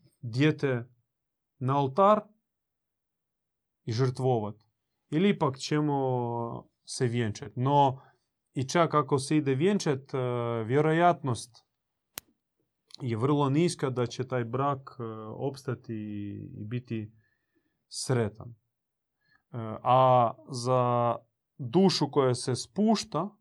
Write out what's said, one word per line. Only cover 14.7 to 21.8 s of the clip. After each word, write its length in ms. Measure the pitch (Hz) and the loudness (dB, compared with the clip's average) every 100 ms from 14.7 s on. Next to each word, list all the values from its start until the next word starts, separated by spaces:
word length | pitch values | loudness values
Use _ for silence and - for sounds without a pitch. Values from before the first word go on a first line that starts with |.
| 139 135 - | -4 -10 -14
e, 40 | 113 110 107 - | -12 -12 -14 -8
opstati 560 | 135 135 - 117 - | -8 -8 -8 -8 -8
i, 560 | 110 107 104 104 101 104 - | -10 -8 -8 -10 -10 -12 -12
i 40 | 107 | -8
biti 460 | 120 - 113 107 _ _ _ _ _ _ _ _ | -8 -6 -8 -8 _ _ _ _ _ _ _ _
sretan. 600 | - - 127 107 - 117 | -12 -2 0 0 -6 -18
E, 60 | - _ _ _ _ _ _ _ _ _ 120 113 107 | -18 _ _ _ _ _ _ _ _ _ -10 -10 -4
a 480 | 123 127 131 127 113 - - | 4 6 8 6 4 0 -12
za 680 | 127 123 127 123 120 120 113 _ _ _ - | -6 0 2 4 2 2 -2 _ _ _ -12
dušu 540 | 123 170 | -2 4